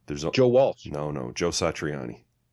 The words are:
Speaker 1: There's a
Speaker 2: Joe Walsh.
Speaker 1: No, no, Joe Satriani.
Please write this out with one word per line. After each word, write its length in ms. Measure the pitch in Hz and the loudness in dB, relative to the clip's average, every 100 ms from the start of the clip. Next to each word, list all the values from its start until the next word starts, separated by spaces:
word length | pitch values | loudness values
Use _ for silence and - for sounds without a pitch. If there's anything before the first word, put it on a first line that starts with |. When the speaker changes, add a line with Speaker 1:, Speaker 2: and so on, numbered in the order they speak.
| - | -10
Speaker 1:
There's 180 | 73 | -6
a 60 | 80 | -2
Speaker 2:
Joe 180 | - 127 | 4 6
Walsh. 380 | 123 127 - - | 6 4 0 -8
Speaker 1:
No, 240 | 73 76 | -6 -4
no, 220 | 73 62 | -6 -6
Joe 160 | - 85 | -2 -2
Satriani. 720 | 80 85 78 78 71 62 - _ _ _ | 0 -2 -2 -6 -6 -8 -12 _ _ _